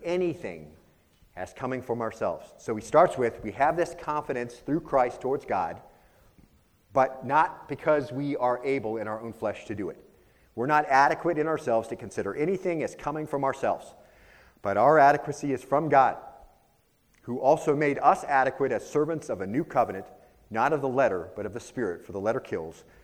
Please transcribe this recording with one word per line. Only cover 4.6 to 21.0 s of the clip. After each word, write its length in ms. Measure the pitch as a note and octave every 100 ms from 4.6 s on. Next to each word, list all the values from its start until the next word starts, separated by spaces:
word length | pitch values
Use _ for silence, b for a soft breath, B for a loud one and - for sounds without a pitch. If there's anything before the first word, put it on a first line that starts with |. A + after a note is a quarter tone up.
| - D#3
Christ 400 | E3 C#3 B2 -
towards 240 | B2+ C#3 -
God, 360 | G2 E2+ E2 - b b b b b _ _ _ _ _
but 320 | C3+ C3 - A#2+
not 420 | D3 F3 - -
because 440 | C#3+ D#3+ D3+ B2+
we 240 | C3 C#3+ C#3+
are 260 | B2 A#2+
able 340 | C#3 C#3 G#2+ A2
in 100 | G#2+
our 140 | G#2+
own 120 | A#2
flesh 320 | G#2+ G#2+ G2 -
to 100 | G#2
do 140 | F2+
it. 80 | - - b b b b
We're 140 | - B2+
not 180 | D3+ D3+
adequate 500 | C3+ C#3+ D#3+ E3+ D#3+
in 100 | D3+
ourselves 420 | D#3 C3+ A2+ A2+
to 80 | A#2+
consider 360 | A2 - G2 G2+
anything 480 | D#3 F#3+ F#3 E3
as 120 | A#2+ -
coming 320 | D3 D#3 D3+
from 160 | C#3
ourselves, 500 | C#3 B2+ A2+ F2 - - B B B B B B
but 160 | G2+ G2
our 200 | B2+ D#3
adequacy 540 | C#3 D3 - C#3 D3
is 100 | B2+
from 280 | - C#3 D#3+
God, 260 | C#3 B2 - - - - _ _ _ _ _ _ _
who 180 | - B2
also 340 | C3 D#3 D#3 C#3+
made 240 | D3 C3+
us 240 | C#3 F#3+
adequate 480 | - C#3 C3 C3 C3+
as 180 | A2 -
servants 380 | D3+ D#3 D#3+ -
of 140 | G2+
a 60 | F#2+
new 180 | A#2+ E3
covenant, 400 | C3 G2+ F#2+ G#2 - B B _
not 200 | A2 C3+
of 80 | D3+
the 80 | C3+
letter, 440 | B2+